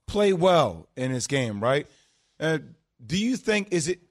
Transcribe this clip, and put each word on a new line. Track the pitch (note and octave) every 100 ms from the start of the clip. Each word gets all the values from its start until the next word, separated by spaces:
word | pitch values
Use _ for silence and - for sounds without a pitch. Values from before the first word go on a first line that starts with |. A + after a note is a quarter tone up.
| -
play | G3+ G3+
well | F#3 F#3 E3+ A#2+ E2 - -
in | C3
his | B2+ -
game, | C#3 A#2 G#2
right? | A#2 C#3+ - _ _ _ _ -
Uh, | D#3 D#3+ - - _ _
do | A#2 F3+
you | A#3 B3+
think, | - G#3 G3+
is | F3 D3+
it, | - _